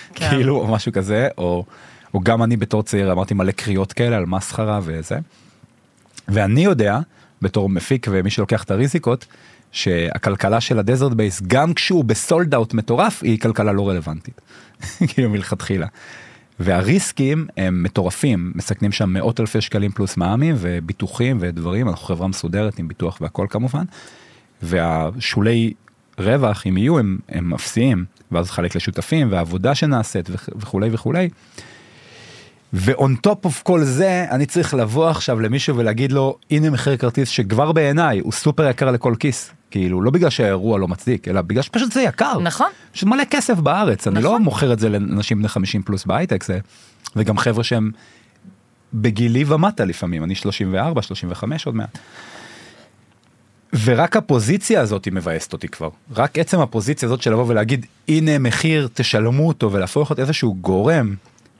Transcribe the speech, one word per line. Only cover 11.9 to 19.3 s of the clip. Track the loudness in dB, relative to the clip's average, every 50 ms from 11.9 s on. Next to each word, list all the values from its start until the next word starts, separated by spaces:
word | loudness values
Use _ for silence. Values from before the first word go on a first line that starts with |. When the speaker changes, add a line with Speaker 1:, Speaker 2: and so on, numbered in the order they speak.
| 2 2 2
Speaker 2:
בסולד | 2 0 0 0 0 2 2 2 2 2
אאוט | 0 0 0 -2
מטורף, | -2 0 0 2 2 2 2 0 -2 0
היא | 0 0 2
כלכלה | 2 0 0 2 2 2
לא | 2 2 0 0
רלוונטית, | 0 -2 -4 -6 -8 -8 -10 -14 -18 -18 -20 _ -20 -20 -20 -20 _
<laughs> | -16 -16 -8 -2 -2 -2 0
כאילו | 2 2 2 2
מלכתחילה. | 2 0 -2 -4 -6 -6 -4 -2 -2 -2 -2 -4 -8 -14 -20 -20 -20 -20 -20 -20 -20 -20 _ _ _ -4
והריסקים | 0 0 2 2 2 2 2 2 0 -2 -2 -2 0 0 0 0 -2 -4 -4
הם | -2 -2 0 0 0 0
מטורפים, | 0 0 0 0 0 -2 0 0 0 0 0 -2 -4 -6
מסכנים | -6 -6 -6 -4 -2 -2 -2
שם | 0 0 0 0
מאות | 0 0 0 0